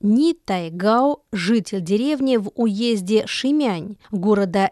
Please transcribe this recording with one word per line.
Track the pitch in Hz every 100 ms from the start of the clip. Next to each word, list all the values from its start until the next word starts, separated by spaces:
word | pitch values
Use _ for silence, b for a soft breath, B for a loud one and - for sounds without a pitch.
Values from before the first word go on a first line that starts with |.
Ни | 202 233 330
Тайгао, | 330 - 185 165 175 202 233 285 - _
житель | 196 175 233 - 196
деревни | 170 208 277 285 269 233
в | 202 -
уезде | 226 196 240 214 180 214 -
Шимянь, | - 262 302 262 175 190 202 b
города | 196 202 202 190 196 196